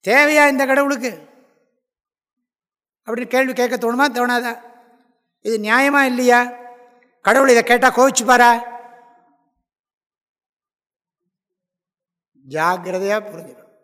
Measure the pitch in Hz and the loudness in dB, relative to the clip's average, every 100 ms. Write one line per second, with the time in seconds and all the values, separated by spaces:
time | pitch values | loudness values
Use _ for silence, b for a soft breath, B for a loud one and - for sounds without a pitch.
0 | 185 254 294 302 285 269 269 269 285 277 | 2 2 2 2 2 0 0 0 -2 -4
1 | 247 180 - _ _ _ _ _ _ _ | -8 -12 -20 _ _ _ _ _ _ _
2 | _ _ _ _ _ _ _ _ _ _ | _ _ _ _ _ _ _ _ _ _
3 | - 233 240 254 262 247 247 254 233 247 | -10 -10 -4 -2 -2 -2 -4 -2 -4 -2
4 | 285 240 247 240 240 233 - - _ _ | -2 -2 -4 -4 -6 -12 -18 -20 _ _
5 | _ _ _ _ 214 226 214 240 277 285 | _ _ _ _ -8 -6 0 2 2 2
6 | 269 247 247 240 247 - - - _ _ | 0 0 4 4 2 -10 -20 -20 _ _
7 | _ _ 185 247 269 233 233 240 254 233 | _ _ 0 2 4 2 2 2 2 2
8 | 269 269 233 247 240 240 240 - - - | 0 0 2 4 4 2 -4 -18 -20 -20
9 | _ _ _ _ _ _ _ _ _ _ | _ _ _ _ _ _ _ _ _ _
10 | _ _ _ _ _ _ _ _ _ _ | _ _ _ _ _ _ _ _ _ _
11 | 170 _ 359 _ _ _ _ _ _ _ | _ _ _ _ _ _ _ _ _ _
12 | _ _ _ _ 135 151 170 185 175 185 | _ _ _ _ -12 -4 -2 -4 -6 -6
13 | 196 214 208 165 - - _ _ | -4 -6 -6 -18 -20 -20 _ _